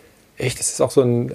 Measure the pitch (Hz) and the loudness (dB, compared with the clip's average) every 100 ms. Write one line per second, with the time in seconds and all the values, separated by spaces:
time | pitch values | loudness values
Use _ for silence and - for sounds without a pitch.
0 | - _ _ - 127 - - - 131 143 | -20 _ _ -6 -6 -4 -4 0 0 4
1 | 123 120 127 | 4 2 -2